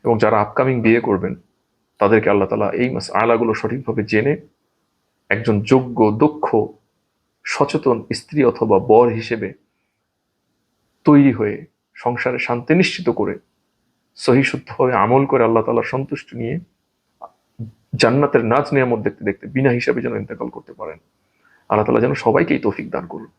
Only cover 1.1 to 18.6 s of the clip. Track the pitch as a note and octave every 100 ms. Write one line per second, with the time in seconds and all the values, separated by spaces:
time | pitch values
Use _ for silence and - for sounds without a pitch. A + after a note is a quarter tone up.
1.1 | F#2+ F#2 F#2 _ _ _ _ _ _ G2+
2.1 | A2 G#2 G2+ F#2+ G#2+ G2+ - B2+ - -
3.1 | G2 A2+ A#2 A#2 G#2+ A2 B2 C3+ A2+ G2+
4.1 | G#2+ C3 D#3 - _ _ _ _ _ _
5.1 | _ _ G#2+ A2+ G#2 G2 C3 B2 A#2 A2
6.1 | G#2+ D3+ D3+ - A2+ - - _ _ _
7.1 | _ _ _ - - C#3 - C3 A#2 -
8.1 | - - D3 B2 - A2 G2 - A2 A#2+
9.1 | A2+ A2 A2 G2+ - _ _ _ _ _
10.1 | _ _ _ _ _ _ _ _ _ -
11.1 | C#3+ C#3 A2+ G#2 C#3+ D#3+ _ _ - B2
12.1 | A#2+ B2+ B2 - A#2+ A#2 E3 F#3 - D#3+
13.1 | A2+ G2 - _ _ _ _ _ _ _
14.1 | - - B2+ C3+ C3+ - - C3 A#2 G#2+
15.1 | C3 C#3 C3 A2+ A2+ A2 A#2 - C3+ C3+
16.1 | C#3+ - A#2+ A#2 D#3+ F3 _ _ _ _
17.1 | _ - _ _ - A2 _ _ - A#2+
18.1 | C3 C#3+ C3 A2+ B2+